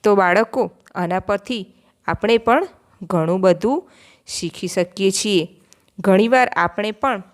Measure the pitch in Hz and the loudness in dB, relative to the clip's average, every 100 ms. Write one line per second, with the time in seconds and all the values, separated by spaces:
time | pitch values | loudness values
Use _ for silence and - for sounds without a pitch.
0 | 214 202 180 185 226 269 180 _ _ - | 2 4 4 2 0 -2 -4 _ _ -8
1 | 175 185 185 202 202 240 185 _ _ _ | -4 -4 -4 -6 -6 -10 -10 _ _ _
2 | - 165 214 233 226 262 370 _ _ _ | -8 -4 0 2 2 0 0 _ _ _
3 | 180 180 160 185 185 165 208 302 - _ | -4 -2 0 2 2 2 0 -2 -6 _
4 | _ _ - - 170 - 180 - 180 - | _ _ -14 -10 -10 -8 -6 -4 -6 0
5 | 190 190 214 185 165 _ _ _ _ - | -2 0 0 0 -2 _ _ _ _ -4
6 | 196 190 226 254 247 - 170 - 208 214 | 2 4 4 2 2 0 -2 -2 -6 -4
7 | 277 208 180 | -4 -4 -8